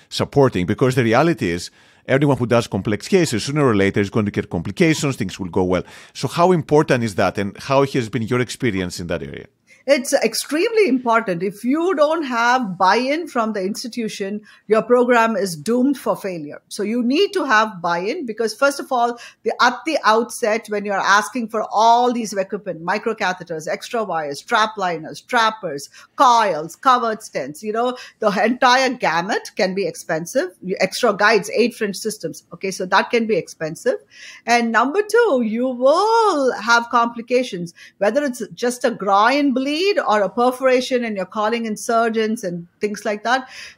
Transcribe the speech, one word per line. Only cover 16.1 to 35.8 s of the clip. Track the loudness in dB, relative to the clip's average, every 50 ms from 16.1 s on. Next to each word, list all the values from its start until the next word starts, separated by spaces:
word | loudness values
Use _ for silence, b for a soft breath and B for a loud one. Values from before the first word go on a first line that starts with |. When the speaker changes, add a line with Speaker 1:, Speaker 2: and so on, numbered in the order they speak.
| -4
Speaker 2:
failure. | -2 -4 -8 -8 -8 -10 -12 -14 -16 _ -14
So | -8 -6
you | -4 -2 -2 -2
need | 0 0 2 2 2 0
to | 0 -2 0
have | 2 2 2 2 0 -4 -6
buy-in | -4 -2 -2 -2 -2 -4 -6 -6 -6
because, | -8 -4 -4 -4 -4 -2
first | 0 0 0 0 -2
of | -6 -4
all, | 0 0 0 0 -2 -6 B B B B -6
the, | -4 0 2
at | 2 2 2 0 -6
the | -4 -2 0 2
outset, | 4 4 4 2 -2 -4 -4 -2 0 0 -2 -4 -4
when | -6 -4 -4
you're | -2 -2
asking | 0 4 4 4 4 4 0 -6 -6 -6 -4
for | -4 -4 -4 0
all | 2 4 6 6 6 6 4 2
these | 0 -2 -4 -4 -4
equipment, | -4 -4 -4 -6 -8 -8 -8 -10 -8 -4
microcatheters, | -4 -4 -2 -2 -4 -4 -2 -2 -2 -2 -4 -8 -10 -10 -8 -6
extra | -6 -6 -6 -8 -6 -4 -4 -4
wires, | -2 -4 -4 -4 -6 -8 -10
trap | -6 -2 0 0 0 0 -2
liners, | -4 -4 -2 -4 -4 -8 -12 -14 -14
trappers, | _ -2 0 2 2 2 0 -4 -8 -8 -8 -8 -10 -14 B B B B 0
coils, | 4 6 6 6 6 4 2 0 -4 -6 -8 -8
covered | -2 2 2 2 2 2 -2 -4 -6
stents, | -8 -8 -8 -6 -6 -6 -10 -10
you | -8 -6
know, | -2 -2 -2 -2 -4 B B B B 0
the | 0 0 2 2 2
entire | 2 2 4 4 4 4 4 2 0
gamut | -2 0 -2 0 0 0 -2 -2 -4 -4 -6 -8 -4
can | -2 -2 -2 0
be | -2 -4
expensive. | -4 -6 -8 -6 -4 -4 -4 -4 -2 -2 -2 -2 -2 -8 -10 -8 -6 -2 -2
Extra | -2 -2 -2 0 0 0 0
guides, | 2 2 2 2 2 0 0 0
eight | 0 0 0 0
French | -4 -6 -6 -6
systems. | -6 -8 -8 -8 -8 -10 -12 -12 -12 _ -20
Okay, | -16 -10 -8 -8
so | -6 -6 -4
that | 0 0 0 0 2
can | 0 -2 0
be | 0 -2
expensive. | -2 -2 -6 -10 -8 -8 -8 -8 -4 -2 -2 -2 -4 -6 B B B B B B B B
And | 2 2 2 2 2
number | 2 2 2 2 0 -2
two, | -2 2 4 4 4 4 4 2 0
you | 0 -2 -2 -2
will | -2 -2 2